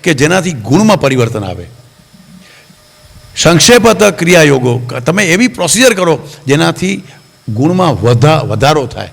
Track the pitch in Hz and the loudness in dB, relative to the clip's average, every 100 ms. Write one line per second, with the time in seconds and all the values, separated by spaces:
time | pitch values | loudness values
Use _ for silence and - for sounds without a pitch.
0 | - 143 147 185 180 139 104 147 220 185 | -2 0 0 0 -2 -8 0 2 4 2
1 | 139 131 113 110 95 87 85 - - _ | 0 0 -2 -2 -8 -10 -14 -20 -20 _
2 | _ _ - - - - _ _ _ _ | _ _ -20 -20 -20 -20 _ _ _ _
3 | - - - - 156 165 - 240 226 190 | -20 -20 -18 -2 2 2 4 4 4 2
4 | 208 - 170 175 151 139 123 117 120 135 | 0 0 0 2 4 2 0 -4 -6 -6
5 | 123 180 190 180 247 247 175 208 254 202 | -4 -2 0 0 0 -2 -4 2 2 2
6 | 180 147 - - 127 143 165 - 185 196 | 0 -2 -4 -14 -2 0 0 -2 -6 -6
7 | - - _ _ - 107 143 185 180 107 | -12 -20 _ _ -10 -2 0 0 0 0
8 | 110 120 147 156 113 107 135 156 123 110 | 0 2 2 2 -2 0 0 0 -2 -10
9 | 92 | -14